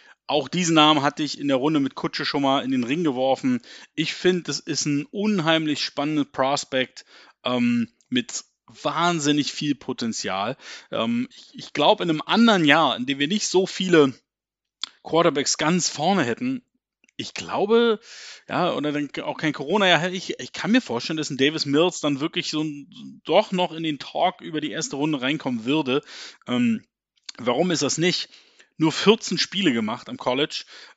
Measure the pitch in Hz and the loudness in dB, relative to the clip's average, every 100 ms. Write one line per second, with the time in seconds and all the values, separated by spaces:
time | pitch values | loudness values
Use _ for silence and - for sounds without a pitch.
0 | - _ - 147 127 175 170 160 151 151 | -20 _ -4 -4 -2 -2 2 6 6 6
1 | 139 143 147 - 143 131 147 156 135 - | 2 -2 -6 -4 0 0 2 0 0 -4
2 | 165 - 143 147 139 135 123 131 117 156 | -8 -6 -4 0 2 0 0 -2 0 0
3 | 160 127 131 131 135 123 - - - - | 0 0 0 2 0 -2 -4 -20 -10 -6
4 | 151 - 180 185 151 139 - 147 147 143 | -4 0 2 2 -2 -6 -6 -4 -2 -2
5 | 151 208 214 202 156 160 156 143 - - | -4 -4 0 0 2 2 0 -2 -4 -4
6 | 147 151 139 - 135 139 - 131 123 - | -2 -2 -2 0 0 -2 -2 -2 -4 -8
7 | - - - _ 120 123 120 120 113 _ | -20 -20 -20 _ -4 0 2 2 -2 _
8 | _ 123 117 - - _ - 113 151 147 | _ -4 -4 -8 -14 _ -20 -6 -4 0
9 | 175 170 143 147 135 - 147 135 - 123 | 0 2 2 0 0 -2 -4 -4 -6 -6
10 | 117 107 101 95 104 135 - - - - | -4 -4 -4 -4 -4 -6 -12 -18 -8 -4
11 | 117 117 127 - - - - - 151 214 | -2 -2 -4 -10 -20 -18 -8 2 4 4
12 | 180 156 - 190 233 196 151 151 147 110 | 2 -2 0 4 6 6 6 6 4 2
13 | 123 139 143 208 - 180 185 - 185 170 | -2 -2 -2 -2 0 2 2 -2 4 6
14 | 139 - _ _ _ _ _ _ - _ | 6 2 _ _ _ _ _ _ -14 _
15 | - 160 170 143 131 - 156 180 - - | -2 2 2 2 -2 -2 0 2 0 0
16 | 160 196 120 113 127 131 - _ _ _ | 2 2 2 -2 -4 -6 -10 _ _ _
17 | _ - - - 170 170 202 233 233 214 | _ -16 -14 -12 -6 -2 2 4 4 0
18 | - - - - - 143 175 - 147 147 | -6 -20 -18 -18 -6 -2 0 0 -2 -4
19 | 143 - 151 143 156 - 143 208 190 160 | -6 -8 -8 -4 -4 -2 -2 2 4 4
20 | 180 185 - - 127 - 165 247 - 120 | 2 -4 -8 -10 -10 -6 2 2 2 -4
21 | - 156 147 127 135 160 143 143 180 - | -4 -6 -4 0 0 0 0 4 2 2
22 | 151 139 156 180 160 156 156 147 139 - | -2 -2 -4 -4 -4 -4 -4 -8 -14 -18
23 | 135 135 - 170 214 185 180 160 160 143 | -18 -12 0 2 2 0 -2 -2 -6 -6
24 | - 151 175 185 175 156 147 120 156 135 | -6 -2 0 -2 -8 -6 -6 -6 -6 -4
25 | 151 147 127 151 135 120 113 151 135 135 | -2 0 -2 -2 -4 -4 0 0 0 -2
26 | - - - - - 123 120 110 - _ | -4 -12 -18 -14 -4 0 0 0 -6 _
27 | _ _ - - 117 123 180 160 143 - | _ _ -20 -6 -2 0 0 0 -2 0
28 | 175 165 - - _ _ _ - 156 - | 0 -2 -6 -14 _ _ _ -2 0 2
29 | 190 220 - 180 - 180 180 117 107 123 | 4 4 2 -4 -4 -2 0 0 -2 -4
30 | - - 131 127 156 - - - - | -10 -6 -2 0 -2 -4 -12 -18 -20